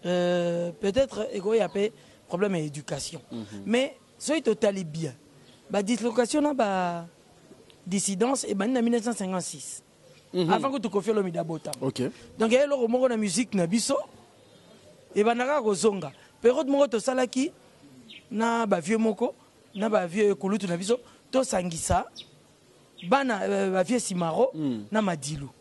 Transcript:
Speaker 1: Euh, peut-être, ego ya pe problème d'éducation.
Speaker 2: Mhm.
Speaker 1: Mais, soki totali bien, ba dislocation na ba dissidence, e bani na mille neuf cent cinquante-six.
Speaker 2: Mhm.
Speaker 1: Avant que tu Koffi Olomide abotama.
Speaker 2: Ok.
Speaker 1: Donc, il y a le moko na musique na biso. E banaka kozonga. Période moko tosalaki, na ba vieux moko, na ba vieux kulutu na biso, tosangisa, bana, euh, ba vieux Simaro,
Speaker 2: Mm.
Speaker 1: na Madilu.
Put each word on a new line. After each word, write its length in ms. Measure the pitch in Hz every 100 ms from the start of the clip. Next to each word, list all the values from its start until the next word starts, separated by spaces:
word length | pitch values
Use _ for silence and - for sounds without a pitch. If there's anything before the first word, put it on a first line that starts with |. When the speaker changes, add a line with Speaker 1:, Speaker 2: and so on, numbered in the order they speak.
| 175
Speaker 1:
Euh, 640 | 180 175 175 175 170 175 165
peut-être, 460 | 202 202 269 202 214
ego 220 | 208 190
ya 140 | 226 185
pe 220 | 196 208 - - - _
problème 240 | 180 208
d'éducation. 680 | 185 151 143 139 143 - 160 -
Speaker 2:
Mhm. 120 | 120 104 104 98
Speaker 1:
Mais, 300 | 233 269 - _ -
soki 260 | - 311
totali 420 | 254 214 214 196
bien, 300 | 170 151 160 120 - - - - -
ba 140 | 196
dislocation 580 | 196 233 226 233 233 302
na 140 | 294
ba 520 | 269 214 190 180 170 170 - - - - - - - -
dissidence, 580 | 196 - 190 233 269
e 100 | -
bani 180 | 202 202
na 100 | 254
mille 100 | 233
neuf 120 | 233
cent 80 | 220
cinquante-six. 680 | 233 190 185 170 143 - - _ _ - - -
Speaker 2:
Mhm. 200 | 180 170
Speaker 1:
Avant 180 | 214 254
que 80 | 269
tu 100 | 220
Koffi 220 | 196 190
Olomide 280 | 214 185 170
abotama. 380 | 165 160 - 147
Speaker 2:
Ok. 220 | 131 - 123 - - -
Speaker 1:
Donc, 140 | 220
il 20 |
y 40 | 247
a 80 | 285
le 100 | 277 233
moko 220 | 247 262
na 80 | 226
musique 380 | 208 170 247
na 120 | 196 170
biso. 300 | 220 - 277 - - - - - - - - - - - 190
E 80 |
banaka 360 | 214 233 254 294
kozonga. 500 | 220 196 214 196 156 - - _
Période 280 | 226 254 277
moko 180 | 277 285
tosalaki, 640 | 226 233 254 254 - 285 - - - - - - - -
na 360 | 208 226 233 226
ba 120 | 185
vieux 200 | 156 220
moko, 360 | 220 202 247 - - _ -
na 140 | 202 214
ba 180 | 208 180
vieux 280 | 180 208
kulutu 320 | 196 190 208 190
na 100 | 175
biso, 240 | 190 247 - - _
tosangisa, 760 | 262 254 202 180 160 - 180 - - - - _ _ _ - - - 175
bana, 340 | 254 269 208
euh, 280 | 190 196 196
ba 120 | 185
vieux 160 | 185 247
Simaro, 520 | - 180 170 165 262
Speaker 2:
Mm. 300 | 160 147 117 104
Speaker 1:
na 120 | 214
Madilu. 460 | 202 165 135 151 139 -